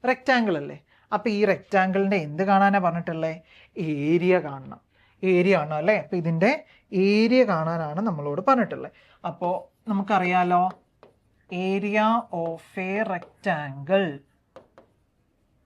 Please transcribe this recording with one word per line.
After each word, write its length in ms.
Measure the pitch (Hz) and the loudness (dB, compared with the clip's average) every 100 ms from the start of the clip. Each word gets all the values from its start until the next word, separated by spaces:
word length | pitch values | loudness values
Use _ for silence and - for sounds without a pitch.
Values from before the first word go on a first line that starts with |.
| 247 | -2
റെക്റ്റാങ്കിൾ 460 | 254 - 254 220 160 | -2 0 2 2 -2
അല്ലേ? 160 | 143 147 _ _ _ | -6 -14 _ _ _
അപ്പൊ 140 | 208 240 208 | -4 -2 0
ഈ 20 | 208 | 2
റെക്റ്റാങ്കിളിന്റെ 680 | 180 - 196 185 190 196 202 151 | 0 0 0 2 0 2 0 -2
എന്ത് 160 | 151 190 | -4 2
കാണാനാ 300 | 196 196 202 180 | 4 4 4 0
പറഞ്ഞിട്ടുള്ളേ? 460 | 170 170 160 160 160 _ - - - 160 | -2 -6 -4 -4 -6 _ -20 -18 -8 -4
ഏരിയ 400 | 147 147 170 180 185 151 | -2 0 2 4 2 0
കാണണം. 340 | 139 135 - _ _ _ _ 190 | -12 -16 -20 _ _ _ _ 0
ഏരിയ 200 | 180 180 185 | 2 4 2
കാണണം 200 | 151 151 | 0 -2
അല്ലേ? 160 | 170 208 | 0 0
അപ്പൊ 120 | 143 180 | -2 -4
ഇതിന്റെ 300 | 165 165 196 302 - _ _ 190 196 | -2 2 2 0 -6 _ _ 0 2
ഏരിയ 340 | 208 220 254 233 | 4 4 4 4
കാണാനാണ് 480 | 170 160 165 156 151 220 | 2 -2 -4 -4 -4 -4
നമ്മളോട് 320 | 156 143 143 226 | -4 -4 -2 2
പറഞ്ഞിട്ടുള്ളത്. 440 | 262 190 135 131 _ _ _ 175 | 2 2 -6 -12 _ _ _ -12
അപ്പോ 200 | - 175 185 - _ - | -6 -4 -4 -8 _ -4
നമുക്കറിയാലോ, 760 | 202 196 202 180 180 180 180 185 - _ _ - _ _ _ _ | -4 0 0 2 2 4 2 2 -4 _ _ -20 _ _ _ _
area 580 | 180 185 196 202 214 214 233 226 175 | -6 -2 -2 0 2 2 2 -2 -8
of 200 | 165 165 - - 185 | -8 -8 -12 -10 -6
a 40 | 202 220 | -4 -4
rectangle 960 | 180 - _ 202 160 147 135 139 170 185 139 _ _ _ - _ - _ _ _ _ _ _ _ _ | -6 -10 _ -4 -4 -4 -12 0 0 0 -6 _ _ _ -20 _ -20 _ _ _ _ _ _ _ _